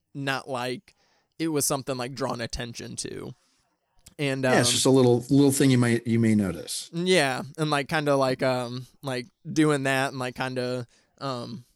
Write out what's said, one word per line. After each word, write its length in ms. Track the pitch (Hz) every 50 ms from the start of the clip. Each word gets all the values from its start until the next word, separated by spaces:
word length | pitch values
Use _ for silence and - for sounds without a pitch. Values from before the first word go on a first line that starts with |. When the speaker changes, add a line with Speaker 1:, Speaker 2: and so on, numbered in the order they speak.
| _ _ -
Speaker 1:
not 360 | 143 139 139 135 131 - -
like 460 | 135 120 123 127 127 - - _ _ _ _ _ _ _ _ _ _ -
it 100 | 160 165
was 160 | 156 143 131
something, 320 | - 151 135 123 - 135 127
like, 160 | 123 127 139
drawn 260 | 123 135 120 120 120
attention 540 | 117 113 - - 123 120 113 - - 117 120 -
to. 360 | - - - - - - 123 - _ _ _ _ _ _ _ _ _ _ _ _ _ - - -
And, 260 | 151 139 135 135 131
Speaker 2:
Yeah, 140 | 127 127 -
it's 100 | 127 120
Speaker 1:
um, 20 |
Speaker 2:
just 140 | - - -
a 40 | 139
little, 300 | 131 135 127 123 120 120 123 -
little 220 | 143 135 143 139
thing 200 | 135 - 143 135
you 60 | 131 123
might, 280 | 123 120 117 117 -
you 140 | 117 113 113
may 160 | 117 110 110
notice. 560 | 104 101 92 90 76 - - - - - -
Speaker 1:
Yeah, 520 | - 165 175 185 185 175 143 135 127 127 - 131 143 -
and, 120 | 156 151
like, 160 | 151 143 139 -
kinda 280 | 165 156 147 147 143
like, 280 | 135 135 131 131 - 143
um, 420 | 131 127 127 123 120 123 127 123 - _ _
like, 260 | - 139 127 123 123 - _ _ - 160
doing 320 | - 151 156 151 147 139 135
that 260 | 135 135 131 135 139
and, 80 | 117 135
like, 160 | 127 127 123
kinda, 500 | - 131 131 127 127 123 123 127 127 120 - _ _ _ _ _ -
um, 460 | - 139 131 120 120 120 120 - 123 _ _